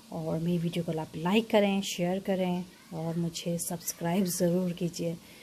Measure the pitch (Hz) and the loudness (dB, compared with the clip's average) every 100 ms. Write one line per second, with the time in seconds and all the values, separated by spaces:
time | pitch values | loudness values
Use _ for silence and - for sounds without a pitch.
0 | - 180 160 165 165 175 165 175 165 156 | -12 -6 -2 -2 0 0 0 -2 -4 -4
1 | 156 160 170 214 226 220 202 196 196 - | -6 -4 2 4 6 4 6 2 0 -2
2 | 175 190 196 185 185 180 180 - - 165 | 0 0 0 0 2 0 -4 -14 -12 -6
3 | 160 165 170 165 - 170 - 170 - - | -4 -2 -2 -2 -4 -4 -4 -6 -6 -4
4 | 170 180 185 170 175 175 185 170 170 - | 0 2 2 2 2 4 0 0 -4 -2
5 | 170 165 - - | -4 -4 -10 -20